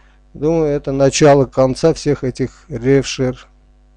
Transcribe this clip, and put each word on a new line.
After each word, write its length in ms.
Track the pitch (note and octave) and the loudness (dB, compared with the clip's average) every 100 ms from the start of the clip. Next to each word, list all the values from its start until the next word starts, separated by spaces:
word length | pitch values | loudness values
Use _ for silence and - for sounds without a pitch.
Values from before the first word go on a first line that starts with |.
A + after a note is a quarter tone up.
| _ _ _ | _ _ _
Думаю, 320 | - D3+ E3 D3+ | -6 -4 -2 -2
это 240 | C#3+ C#3+ | -4 -4
начало 540 | C3+ C#3 - D3+ C#3+ B2+ | 0 0 4 4 4 2
конца 480 | - C3 C3 E3 | 0 0 0 0
всех 300 | D3+ D3 C3+ | 0 -2 -4
этих 400 | B2+ - B2 - - | -4 -6 -8 -10 -14
ревшер 800 | B2 B2 C#3 C3 - B2+ B2 - _ _ _ _ | -6 0 0 0 -4 -6 -6 -16 _ _ _ _